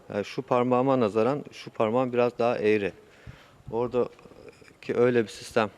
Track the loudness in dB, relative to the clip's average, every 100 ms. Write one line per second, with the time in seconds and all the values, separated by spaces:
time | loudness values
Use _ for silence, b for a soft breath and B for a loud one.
0 | -8 -6 -6 -6 -2 0 2 2 2 2
1 | 2 2 2 0 -6 -16 -10 -2 0 0
2 | 0 0 0 0 0 2 2 2 0 -6
3 | B B B B B B -8 -6 -2 -2
4 | -2 -6 -20 -20 -20 -20 -20 -14 -4 2
5 | 4 4 0 -6 -6 -2 -2